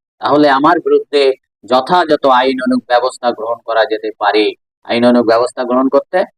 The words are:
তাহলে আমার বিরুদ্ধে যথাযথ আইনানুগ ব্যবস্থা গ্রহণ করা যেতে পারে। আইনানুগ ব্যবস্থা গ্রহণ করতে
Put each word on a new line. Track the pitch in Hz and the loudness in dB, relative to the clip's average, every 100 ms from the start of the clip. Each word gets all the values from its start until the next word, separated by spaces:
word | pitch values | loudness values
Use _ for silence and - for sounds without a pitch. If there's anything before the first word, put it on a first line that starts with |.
| _ _ | _ _
তাহলে | 139 143 147 | -2 2 2
আমার | 135 151 - | 2 2 0
বিরুদ্ধে | 139 147 - 143 135 - _ _ - | 0 -2 0 0 0 -2 _ _ -2
যথাযথ | 127 156 180 165 147 139 | -2 2 0 0 0 2
আইনানুগ | 127 131 131 127 127 - | 2 0 -2 -2 -4 0
ব্যবস্থা | 123 127 - 120 | 0 0 -4 -6
গ্রহণ | 110 113 117 113 | -4 -6 -8 -4
করা | 113 110 | -2 -2
যেতে | 107 110 - | -4 -6 -6
পারে। | 101 107 101 - _ _ | -2 0 -2 -4 _ _
আইনানুগ | - 117 123 120 110 | -6 0 2 2 2
ব্যবস্থা | 113 123 - | 0 0 -4
গ্রহণ | 120 127 131 | -4 -2 0
করতে | 139 - 180 - | 0 0 -2 -4